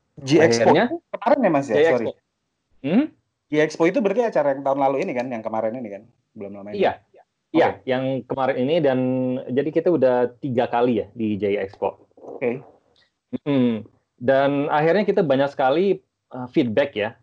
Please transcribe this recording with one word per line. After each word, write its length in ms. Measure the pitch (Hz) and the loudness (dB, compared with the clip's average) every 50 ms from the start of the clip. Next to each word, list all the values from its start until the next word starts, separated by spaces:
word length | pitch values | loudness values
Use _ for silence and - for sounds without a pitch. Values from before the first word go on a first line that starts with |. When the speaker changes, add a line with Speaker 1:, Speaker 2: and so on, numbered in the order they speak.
| _ _ _ - | _ _ _ -12
Speaker 1:
J 240 | 139 131 151 160 160 | -2 2 4 6 6
Expo 240 | 160 - 117 110 - | 6 4 4 4 4
Speaker 2:
Akhirnya 240 | 143 170 233 247 339 | 4 4 2 0 -2
Speaker 1:
itu 80 | 339 - _ | -8 -10 _
kemarin 280 | - - 202 233 294 285 | -14 -6 -4 -4 -2 0
ya, 80 | 226 185 | 0 0
Mas, 160 | 151 139 - | 2 0 0
ya? 80 | 113 110 | 0 2
Speaker 2:
J 60 | 143 | 4
Speaker 1:
Sorry. 80 | 156 165 | 4 4
Speaker 2:
Expo. 200 | 135 120 110 - - _ _ _ _ _ _ _ _ _ _ _ _ _ 131 | 2 2 -2 -4 -8 _ _ _ _ _ _ _ _ _ _ _ _ _ -4
Hmm? 180 | 139 175 247 311 - - _ _ _ _ _ _ _ | 0 2 2 2 0 -6 _ _ _ _ _ _ _
Speaker 1:
J 40 | 147 151 156 | 0 0 0
Expo 160 | 156 - - 165 180 | 0 0 0 0 2
itu 80 | 180 285 | 2 2
berarti 240 | 202 196 196 247 120 110 | 0 0 0 0 -2 0
acara 240 | - 160 147 143 135 | 0 0 0 0 -2
yang 80 | 139 | -2
tahun 160 | 135 135 139 143 | -2 -2 0 0
lalu 180 | 135 135 139 135 | 0 0 0 0
ini 80 | - 127 | -4 -4
kan, 160 | 123 123 123 | -4 -6 -6
yang 160 | 135 123 110 | -6 -8 -8
kemarin 320 | 107 107 113 110 113 110 117 | -8 -6 -6 -4 -4 -4 -6
ini 140 | 131 120 101 | -8 -10 -12
kan? 120 | 98 98 113 _ _ _ _ _ _ 110 | -14 -14 -16 _ _ _ _ _ _ -16
Belum 160 | 101 98 101 | -14 -14 -14
lama 160 | 101 98 104 | -14 -14 -12
ini. 160 | 107 202 180 | -4 -2 -2
Speaker 2:
Iya. 160 | 107 - - _ _ _ - _ _ _ _ _ _ | -2 -2 -4 _ _ _ -20 _ _ _ _ _ _
Iya, 180 | - 160 143 101 92 | 0 0 2 0 0
Speaker 1:
Oke. 140 | 95 - 131 | -6 -6 -4
Speaker 2:
yang 160 | 127 131 131 131 135 127 113 - | -4 -2 -2 -4 -4 -6 -6 -6
kemarin 260 | 135 135 131 123 - 131 | -4 -2 -2 -2 0 -2
ini 120 | 127 139 165 175 | -2 0 0 2
dan 200 | 147 135 131 127 127 127 131 127 127 127 127 127 - - | 2 2 2 2 0 -2 -2 -2 -2 -2 -4 -6 -6 -4
jadi 200 | 123 139 143 156 156 | -2 -2 -2 0 -2
kita 140 | 165 160 185 | 0 0 2
udah 400 | 170 135 131 127 123 123 123 120 - _ | 2 4 4 2 4 2 0 -2 -4 _
tiga 320 | - 139 117 123 117 - | -8 -4 -2 -2 -2 0
kali 320 | 120 117 120 127 117 101 | 0 0 0 2 0 0
ya 40 | 92 - - 120 | -4 -6 -8 -6
di 160 | 110 107 104 | -4 -4 -2
J 240 | 92 104 98 101 101 | -2 -2 -2 -2 -2
Expo. 400 | 95 95 - - 101 - - - _ _ _ | -4 -8 -6 -6 -6 -6 -6 -8 _ _ _
Speaker 1:
Oke. 480 | - - - - - 131 120 120 135 - - _ _ _ _ _ _ _ _ _ _ _ _ 127 - | -20 -18 -18 -10 -6 -4 -4 -4 -6 -10 -18 _ _ _ _ _ _ _ _ _ _ _ _ -8 -4
Speaker 2:
Mm-mm. 400 | - 147 139 131 123 120 113 107 107 - _ _ _ _ _ | -2 0 2 4 4 2 0 -2 -6 -12 _ _ _ _ _
Dan 560 | _ 123 127 135 135 139 139 143 139 139 - | _ 0 2 4 4 4 2 0 0 -2 0
akhirnya 320 | 151 151 156 165 180 208 208 | 0 2 2 2 2 2 2
kita 160 | 208 180 202 | 0 0 0
banyak 320 | 180 135 131 135 139 139 | 2 2 2 2 0 0
sekali, 480 | - - 135 131 143 165 196 202 180 - - _ _ _ _ _ | 0 0 0 2 2 2 2 0 0 -2 -6 _ _ _ _ _
eh, 160 | 120 127 123 123 | -14 -14 -14 -4
feedback 480 | - 165 135 117 104 139 143 - - | -2 0 0 2 0 0 0 0 -2
ya 200 | 107 101 113 - - | -4 -4 -4 -6 -10